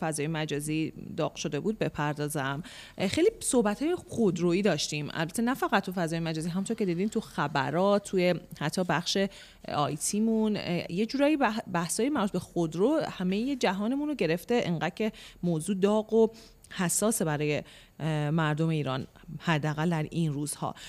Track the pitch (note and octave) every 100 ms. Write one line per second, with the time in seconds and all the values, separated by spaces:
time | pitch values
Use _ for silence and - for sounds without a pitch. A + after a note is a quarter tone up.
0 | D#3+ D3+ D3 D#3+ D#3 D3 D3+ D#3 D#3+ -
1 | - - D3+ - E3 D3 F3+ A3 D#3 -
2 | D3 D3 D3 D3+ C3+ C#3 - - - -
3 | F#3+ D4+ G4 - - B3+ G#3 G#3 D4+ F4
4 | - - G#3+ E3+ F3 F3 G3+ D3 - D3+
5 | D3 - E3 - A#3 C4+ - G#3 F#3+ F#3
6 | E3 E3 E3 D#3+ E3+ F3 G3 A3+ G3 E3+
7 | G#3+ A3+ - - D3 D3+ C3+ D#3+ G3 G3+
8 | - F#3+ F3+ F3 - - D3 F#3+ F3+ D3+
9 | - G3+ G3 - - - - - C#3 D3+
10 | - G3+ A3+ A3 A3 G#3 - F3 - E3+
11 | A3 C4+ C#4+ D#4 A#3 A3 - F3 E3+ -
12 | C4 D4 G3 F3+ - E3+ E3 D#3+ A3+ D#4
13 | - - F3+ G3 B3+ C4 G3+ F#3+ G#3+ C#4
14 | D4 C#4+ E3 F3 - A#3+ - E3+ D#3+ -
15 | A3 - - - F3 D#3+ E3 G3 G3 G#3+
16 | G#3+ A3 A3 A3+ - - - - F3 -
17 | G#3+ A3+ E3 D3 D3+ D3 - - - -
18 | D#3 D3+ D3 E3 D3+ D3+ E3 D#3+ C#3 C3
19 | - - - D3+ - D#3 D3+ D3 E3 E3
20 | D#3 D#3+ D#3+ C#3+ D3 - C#3 -